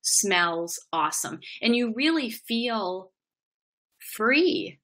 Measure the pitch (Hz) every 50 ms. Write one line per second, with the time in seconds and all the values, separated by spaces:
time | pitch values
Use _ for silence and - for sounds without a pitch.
0 | - - - - - 196 190 175 175 170 165 165 170 170 - - - _ - 165
1 | 156 156 156 - - - - - - - - - - 226 233 240 247 233 220 233
2 | 277 311 330 320 269 220 226 - _ - 233 233 233 247 233 220 196 180 185 185
3 | 190 185 _ _ _ _ _ _ _ _ _ _ _ _ _ _ _ _ _ _
4 | - - - - 214 233 262 294 359 359 - 123 - 185 - _